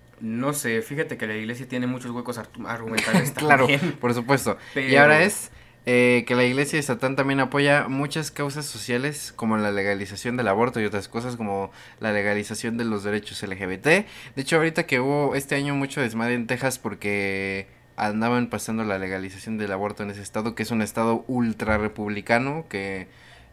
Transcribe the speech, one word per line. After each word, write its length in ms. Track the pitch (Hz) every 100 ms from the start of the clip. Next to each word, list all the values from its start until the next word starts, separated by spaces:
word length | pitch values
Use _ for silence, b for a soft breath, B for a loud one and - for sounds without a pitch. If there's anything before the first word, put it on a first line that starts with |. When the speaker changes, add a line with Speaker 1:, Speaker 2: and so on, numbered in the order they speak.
| - -
Speaker 1:
No 320 | 113 113 135
sé, 300 | 143 120 113
fíjate 340 | 110 143 156 123
que 100 | 110
la 80 |
iglesia 320 | 107 110 120 127
tiene 200 | 127 123
muchos 240 | 127 120
huecos 280 | 120 120 117
artu-, 300 | 110 - 110
argumentales 640 | 117 113 110 110 110 123
Speaker 2:
<laughs> 40 |
Claro, 320 | - 151 139 127
Speaker 1:
también. 260 | 135 170
Speaker 2:
por 200 | - 123
supuesto. 460 | 120 120 139 123 95 B
Y 20 |
Speaker 1:
Pero 260 | 143 131 139
Speaker 2:
ahora 220 | 147 156
es, 280 | 190 - - B B B -
eh, 380 | 123 123 123 117
que 80 |
la 100 | 123
iglesia 320 | 123 131 143 160
de 60 |
Satán 340 | 139 117 131 135
también 240 | 139 139
apoya 480 | 131 143 143 143 113
muchas 420 | 135 143 160 151
causas 360 | - 143 139 143
sociales 680 | 113 107 123 139 147 -
como 220 | - 113 110
la 140 | 104
legalización 680 | 101 98 98 98 98 123 123
del 120 | 113
aborto 300 | 98 120 120
y 60 |
otras 240 | 107 101 95
cosas 280 | 117 123 120
como 360 | 107 98 98 B B B
la 120 | 110
legalización 640 | 104 101 104 104 110 117 117
de 80 |
los 180 | 117 107
derechos 400 | 101 107 - 92
L 160 | 101 95
G 80 | 95
B 120 | 92
T. 280 | 123 180 202 B B -
De 60 |
hecho, 140 | 135 165
ahorita 280 | 165 160
que 160 | 165 131
hubo 340 | 131 143 143
este 200 | 127 139
año 200 | 143 143
mucho 280 | 143 139 151
desmadre 320 | 123 110 117
en 120 | 123 113
Texas 320 | 123 131 127
porque 880 | 110 101 101 101 98 98 98 98 98 b b
andaban 540 | - 104 107 113 123 120
pasando 360 | 107 - 113
la 140 | 110 95
legalización 600 | 95 95 95 98 - 110
del 120 | 104
aborto 320 | 95 101 104
en 80 | 104
ese 120 | 101
estado, 320 | 101 110 110
que 80 | 113
es 80 | 110
un 100 | 117
estado 420 | 104 - 113 113 -
ultra 480 | 127 117 107 110 107
republicano, 880 | 107 107 104 104 101 117 131 151 160
que, 380 | 101 98 95 90 B B B B